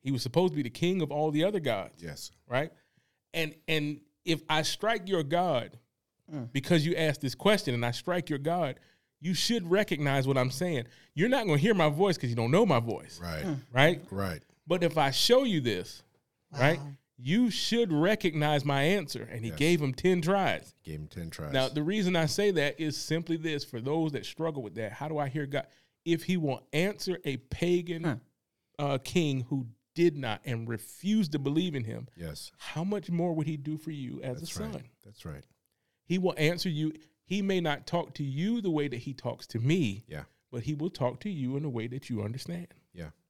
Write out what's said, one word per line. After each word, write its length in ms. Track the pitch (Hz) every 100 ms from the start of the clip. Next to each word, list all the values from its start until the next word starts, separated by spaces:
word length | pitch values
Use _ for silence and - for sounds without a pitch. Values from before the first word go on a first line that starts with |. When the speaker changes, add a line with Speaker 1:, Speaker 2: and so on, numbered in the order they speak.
Speaker 1:
He 100 | 131
was 120 | 131
supposed 300 | 120 156 180
to 20 |
be 80 | 147
the 60 | 120
king 320 | - 170 185
of 80 | 151
all 180 | 147 156
the 140 | 147
other 160 | 180 208
gods. 420 | 135 104 90 -
Speaker 2:
Yes. 300 | 82 71 - _ _
Speaker 1:
Right? 220 | 123 160 _ _ _ _ _ _
And, 180 | 165 156 151 -
and 320 | 156 147 143 _ _
if 160 | - 156 -
I 140 | 156
strike 440 | 151 - 208 226 180
your 160 | 185
God 540 | 139 170 180 131 104 - _ _ _ _ -
Speaker 3:
Mm. 160 | 151 117
Speaker 1:
because 320 | 139 - 170
you 100 | 151
asked 240 | 170 160 139
this 160 | 135
question 380 | - 202 208 -
and 120 | 120
I 60 | 120
strike 380 | 120 - 180 -
your 100 | 143
God, 400 | 147 175 147 123 _ _ _ _
you 140 | 160
should 360 | 180 - 233 170
recognize 560 | 190 202 147 143 135
what 120 | 131 135
I'm 140 | 127
saying. 340 | 131 180 143 113 - _
You're 140 | 143 214
not 180 | 262
gonna 120 | 214 143
hear 160 | 190
my 160 | 202 151
voice 280 | 143 196 165
'cause 120 | 123
you 60 | 117
don't 120 | 113
know 160 | 165
my 140 | 226 127
voice. 400 | 117 - - -
Speaker 2:
Right. 220 | 175 156
Speaker 3:
Mm. 140 | 185 139 -
Speaker 1:
Right? 280 | 120 151 156 -
Speaker 2:
Right. 320 | 98 95 78 _ _
Speaker 1:
But 180 | - 180
if 140 | 170 151
I 140 | 139
show 320 | 127 - 247
you 160 | 262 170
this, 420 | 120 92 - - _ _ _ _ _ 139
right, 220 | 139 165
Speaker 4:
Wow. 140 | 143 135 _ -
Speaker 1:
you 320 | 123 208 247
should 420 | - - 233 226
recognize 720 | 151 175 214 180 151 151 147
my 200 | 143 139
answer. 400 | 147 202 147 120 113
And 140 | 110
he 60 | 113
Speaker 2:
Yes. 100 | -
Speaker 1:
gave 220 | 151 175
him 120 | 143
ten 280 | 127 180 180
tries. 520 | 160 196 165 80 - _
Speaker 2:
Gave 160 | - 76
him 60 | 78
ten 200 | - 85
tries. 220 | - 151
Speaker 1:
Now, 160 | 135 131
the 160 | 151
reason 320 | 151 214 180
I 120 | 180 156
say 240 | - 202
that 280 | 170 143 139
is 160 | 156
simply 400 | 135 - 160 160
this, 300 | 165 160 147
for 160 | - 120
those 320 | 127 160 156
that 120 | 135
struggle 380 | 95 - 165 143
with 120 | 107
that, 180 | 92 110
how 160 | - 151
do 80 | 151
I 100 | 139
hear 180 | 151
God? 220 | 139 139 - _ _ _
If 180 | 165 165
he 140 | - 185
will 280 | 147 123 _
answer 480 | 147 190 202 - 175
a 100 | -
pagan, 680 | 131 _ - 175 175 170 165
Speaker 3:
Huh. 100 | 160 117 _ _ _ _ _ -
Speaker 1:
uh, 180 | 143 135
king 420 | - 180 156 135 120
who 180 | 139 117 - _
did 220 | - 170
not 240 | 147 127 107
and 240 | - 117 113
refused 640 | 113 - - 185 214 165
to 60 | 147
believe 360 | 135 151 180
in 80 | 143
him, 240 | 110 113 123
Speaker 2:
Yes. 340 | - 82 76 - _
Speaker 1:
how 280 | - 151
much 260 | 185 208 -
more 240 | 170 175
would 100 | 160 151
he 100 | 156
do 200 | 143 156
for 140 | 165
you 300 | 147 127 135
as 160 | 131 135
Speaker 2:
That's 180 | 165 -
Speaker 1:
a 60 |
Speaker 2:
right. 80 | 220
Speaker 1:
son? 100 | 185 123 _
Speaker 2:
That's 220 | 104 107
right. 180 | 87 73 - _ _ _ _ _
Speaker 1:
He 120 | _ 185
will 160 | 180 156
answer 300 | 156 175 190
you. 240 | 151 156 156 _ _
He 180 | _ 196
may 200 | 196 185
not 260 | 165 143 -
talk 260 | 170 156
to 100 | -
you 340 | 139 135 190 240
the 100 | 196
way 200 | 156 143
that 80 | 127
he 160 | 143
talks 340 | 131 123 120 -
to 120 | 113
me, 440 | 123 170 123 98
Speaker 2:
Yeah. 200 | - 76 71 _ _
Speaker 1:
but 120 | 120
he 100 | 120
will 160 | 147 170
talk 320 | - 123 -
to 80 | 208
you 260 | 170 127
in 80 | 139
a 60 | 151
way 180 | 117 117
that 220 | 127 -
you 120 | 113
understand. 460 | 104 127 - 175 175 - _
Speaker 2:
Yeah. 200 | 90 80 _